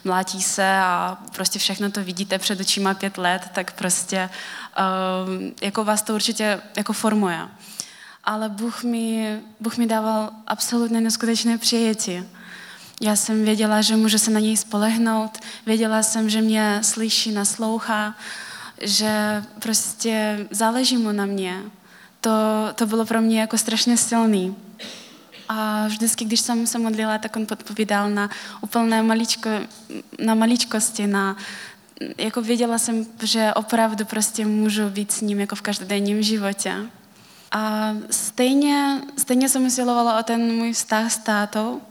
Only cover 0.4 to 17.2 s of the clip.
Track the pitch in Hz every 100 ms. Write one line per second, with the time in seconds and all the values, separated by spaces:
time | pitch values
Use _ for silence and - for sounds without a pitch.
0.4 | - - 190 190 185 175 180 196 - -
1.4 | 185 202 - 196 202 202 185 180 196 190
2.4 | 202 190 196 - 196 196 196 196 180 185
3.4 | 180 - 180 - 180 175 - 190 185 -
4.4 | - - - - 190 190 185 185 185 185
5.4 | 190 - 202 202 208 208 208 214 220 220
6.4 | 214 196 - - 214 214 220 214 196 165
7.4 | - - - - - - - - - 214
8.4 | 220 202 233 - 240 233 226 226 220 214
9.4 | - - 226 233 233 220 220 220 214 -
10.4 | - 220 - 240 233 226 226 220 233 226
11.4 | 233 233 - 233 226 220 - 180 185 -
12.4 | - - - - - - 214 208 - 220
13.4 | 214 214 214 214 214 220 220 214 220 214
14.4 | 214 220 - 208 214 226 226 220 220 -
15.4 | - - 220 220 226 220 220 226 220 214
16.4 | 220 220 214 208 220 220 220 -